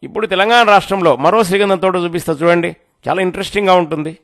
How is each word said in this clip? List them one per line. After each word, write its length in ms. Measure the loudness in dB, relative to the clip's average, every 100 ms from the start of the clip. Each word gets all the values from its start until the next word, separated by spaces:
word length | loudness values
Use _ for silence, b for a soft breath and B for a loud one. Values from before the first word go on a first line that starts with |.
ఇప్పుడు 220 | -10 -6 -4
తెలంగాణ 300 | 0 2 4 6
రాష్ట్రంలో 380 | 4 2 0 2 2 2
మరో 140 | 2 0
శ్రీగంధం 300 | 0 0 0
తోట 120 | 0 -2 -4
చూపిస్తా 280 | -6 -6 -2
చూడండి, 280 | 0 0 -2 -8 _ _ -6
చాలా 140 | -2 -2
ఇంట్రెస్టింగ్గా 480 | -4 -8 -4 2 2
ఉంటుంది. 320 | 0 -6 -8 -12